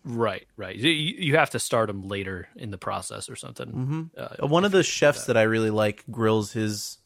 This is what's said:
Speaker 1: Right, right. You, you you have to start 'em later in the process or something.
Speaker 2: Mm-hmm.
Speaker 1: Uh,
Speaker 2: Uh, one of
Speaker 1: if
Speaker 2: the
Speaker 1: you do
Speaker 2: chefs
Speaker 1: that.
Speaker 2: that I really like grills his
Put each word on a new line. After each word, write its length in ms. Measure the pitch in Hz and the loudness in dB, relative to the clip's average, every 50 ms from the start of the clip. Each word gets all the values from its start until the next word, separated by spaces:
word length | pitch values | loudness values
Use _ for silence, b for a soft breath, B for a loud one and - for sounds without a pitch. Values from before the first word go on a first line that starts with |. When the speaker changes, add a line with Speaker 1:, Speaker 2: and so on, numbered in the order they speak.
Speaker 1:
Right, 440 | _ 143 120 117 117 107 95 92 - _ _ | _ -8 -2 0 0 0 -2 -4 -12 _ _
right. 180 | - 101 90 95 | -14 -12 -10 -8
You, 140 | 98 120 160 | -2 0 0
you 260 | 165 151 151 170 - - 190 | 2 2 -2 -4 -4 -4 -2
you 100 | 147 139 | 2 4
have 140 | 160 151 - | 4 4 2
to 80 | - 117 | 0 -4
start 320 | - - - 117 110 104 | -2 0 2 2 2 0
'em 180 | 101 98 92 98 | -2 -8 -8 -6
later 400 | 101 98 98 95 95 90 90 - _ | -6 -6 -4 -6 -6 -8 -10 -14 _
in 140 | - 131 107 | -14 -12 -12
the 80 | 98 92 | -12 -8
process 500 | - 110 98 95 92 - 110 104 - - | -6 -6 -6 -6 -6 -8 -10 -10 -10 -12
or 80 | - | -14
something. 300 | - - - 120 - - - | -14 -14 -16 -12 -12 -12 -8
Speaker 2:
Mm-hmm. 340 | - 127 127 135 151 160 160 165 _ | -6 -6 -4 -4 -4 -4 -6 -10 _
Speaker 1:
Uh, 120 | 139 127 - - - - | -12 -12 -12 -6 -4 0
Speaker 2:
Uh, 20 | |
one 180 | 143 151 170 190 | 2 4 4 4
of 60 | 208 | 6
Speaker 1:
if 20 | |
Speaker 2:
the 60 | 190 190 | 4 4
Speaker 1:
you 40 | |
do 60 | 165 - | 4 4
Speaker 2:
chefs 380 | - - 156 147 143 - - | 2 4 4 4 4 2 -2
Speaker 1:
that. 80 | - 120 | 2 4
Speaker 2:
that 20 | 113 | 4
I 20 | |
really 260 | 110 110 113 113 113 110 | 6 6 4 2 2 2
like 360 | 107 107 107 107 104 - - - | 2 2 2 2 0 -4 -12 -10
grills 420 | 110 117 113 110 110 110 104 104 | -2 2 4 4 4 4 2 0
his 440 | - 113 110 107 104 101 - - - _ _ | -2 -2 -2 -2 -2 -4 -8 -10 -12 _ _